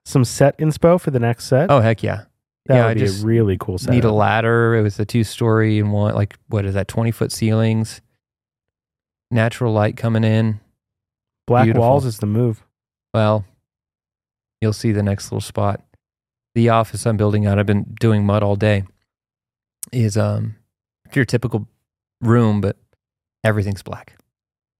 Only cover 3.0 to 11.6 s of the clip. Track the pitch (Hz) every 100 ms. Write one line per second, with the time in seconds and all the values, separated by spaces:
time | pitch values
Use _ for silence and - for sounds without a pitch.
3 | 101 98 107 113 107 92 - 92 - 123
4 | 113 107 101 107 113 117 117 113 104 -
5 | 104 120 107 - 117 110 110 107 104 104
6 | 104 110 101 - - 104 98 98 95 -
7 | 113 110 - - 113 110 110 110 110 -
8 | _ _ _ _ _ _ _ _ _ _
9 | _ _ - 117 113 - 120 107 107 -
10 | 117 113 113 110 110 107 _ _ _ _
11 | _ _ _ _ - 120